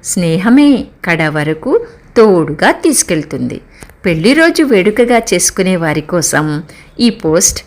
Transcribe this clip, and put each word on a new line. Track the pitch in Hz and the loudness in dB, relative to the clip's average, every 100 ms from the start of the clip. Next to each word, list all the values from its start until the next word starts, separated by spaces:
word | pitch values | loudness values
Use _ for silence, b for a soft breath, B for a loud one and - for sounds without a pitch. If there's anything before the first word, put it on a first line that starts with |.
స్నేహమే | - - 170 165 208 262 294 247 - _ - | -6 -4 -2 0 2 4 4 2 -2 _ -4
కడ | 165 156 | -2 -2
వరకు | 151 151 156 254 466 466 B B - | -2 -4 -4 -2 -2 -2 B B 2
తోడుగా | 220 180 147 147 208 | 4 4 0 -2 -2
తీసుకెళ్తుంది. | - 330 254 - 160 143 135 123 - - B B - 190 | 0 0 -2 -2 -4 -4 -8 -8 -8 -16 B B -8 -4
పెళ్లి | 160 185 | 0 2
రోజు | 294 330 330 | 4 2 2
వేడుకగా | 285 208 196 208 240 233 233 | 2 2 2 0 2 0 0
చేసుకునే | 180 - - 185 185 | -2 -2 -2 -2 0
వారి | 165 151 | -2 -4
కోసం | 151 175 - 139 151 147 151 B B - | -4 -4 -2 -2 -2 -6 -10 B B -2
ఈ | 233 | -2
పోస్ట్ | 226 165 160 - - | 0 -2 0 0 -4